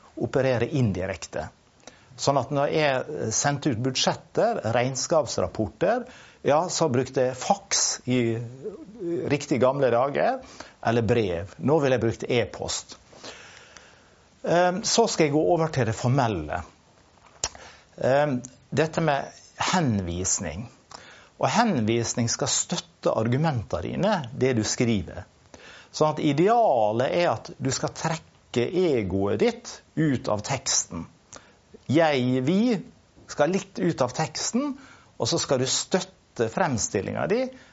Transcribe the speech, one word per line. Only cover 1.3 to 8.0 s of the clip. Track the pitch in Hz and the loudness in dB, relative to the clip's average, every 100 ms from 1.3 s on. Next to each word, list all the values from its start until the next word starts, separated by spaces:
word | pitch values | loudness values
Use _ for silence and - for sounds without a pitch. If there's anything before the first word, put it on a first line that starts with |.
| - 76 - _ _ - - - - | -10 -10 -14 _ _ -20 -20 -20 -4
Sånn | - 139 | 0 0
at | 123 143 | 0 0
når | 143 | 0
jeg, | 156 147 127 | 2 2 0
eh, | - 151 113 | -2 -4 -2
sendte | 107 143 143 156 | 0 0 0 0
ut | 110 | 0
budsjetter, | 131 131 - - - - 214 220 110 120 | -2 0 0 -2 -4 0 0 0 0 0
regnskapsrapporter, | 127 131 - 165 127 - 92 - 104 - 175 247 240 - - - | 0 -2 0 2 2 -2 -2 -2 -4 0 0 0 -4 -14 -20 -4
ja, | 120 147 175 | 2 2 2
så | - 165 | 0 2
brukte | 127 131 139 127 | 2 0 0 0
jeg | 123 | 0
faks | - 196 - - - - | 0 0 0 0 0 -2